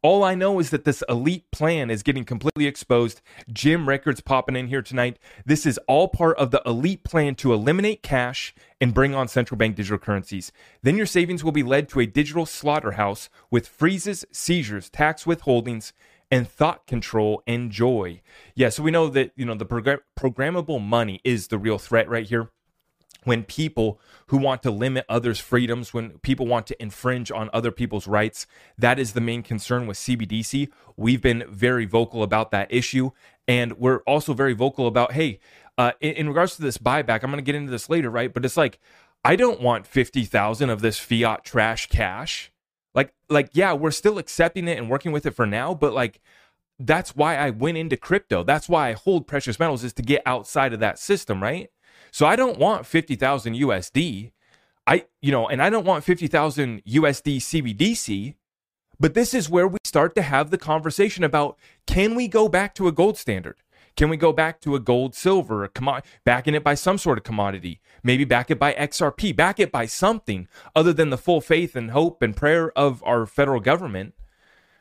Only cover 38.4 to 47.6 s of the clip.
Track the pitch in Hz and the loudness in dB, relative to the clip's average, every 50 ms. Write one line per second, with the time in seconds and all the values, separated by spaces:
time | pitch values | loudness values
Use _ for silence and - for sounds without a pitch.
38.4 | 123 131 - 170 151 127 - _ _ _ _ _ _ _ _ _ - - 170 185 | -4 -2 0 2 0 0 0 _ _ _ _ _ _ _ _ _ 2 2 4 4
39.4 | 247 247 214 - 120 120 120 110 92 - - 135 123 - - 135 117 - - 110 | 4 2 2 2 0 0 0 0 -4 -2 0 0 0 2 0 -4 -4 0 0 2
40.4 | 101 107 113 107 143 127 113 104 107 113 107 - - - 120 113 117 113 107 - | 2 2 0 0 0 -2 0 0 0 -2 -2 -2 -4 -2 0 2 2 0 0 -4
41.4 | _ - - 120 107 110 113 113 - - - - 110 92 92 107 139 - - - | _ -2 0 2 2 2 0 -4 -2 -2 0 0 0 -2 -4 -8 -8 -8 -8 -10
42.4 | - - _ _ _ _ _ _ _ _ _ 123 139 - _ _ _ _ 151 147 | -10 -16 _ _ _ _ _ _ _ _ _ -2 -2 -2 _ _ _ _ 2 2
43.4 | 135 - _ 156 190 190 170 143 151 160 147 - - 208 214 196 151 - - - | 2 2 _ 2 2 2 2 0 0 -2 -2 2 0 0 0 0 -6 -8 -4 -4
44.4 | 165 170 - 196 175 170 170 117 120 113 127 139 - 170 151 147 - 156 - - | -4 -2 -2 -4 -4 -4 -4 -4 -4 -4 -4 -4 -4 -4 -4 -4 -4 -6 -2 -2
45.4 | 120 104 101 110 127 160 175 151 147 147 110 131 123 110 _ _ _ _ _ _ | -2 -2 0 -4 -4 -4 -2 0 0 0 0 0 -2 -4 _ _ _ _ _ _
46.4 | _ _ _ _ _ _ _ _ 131 113 - 175 180 - - 135 147 160 165 139 | _ _ _ _ _ _ _ _ 0 0 0 0 0 -6 0 0 2 2 2 0
47.4 | 147 139 110 107 | 0 -2 -2 0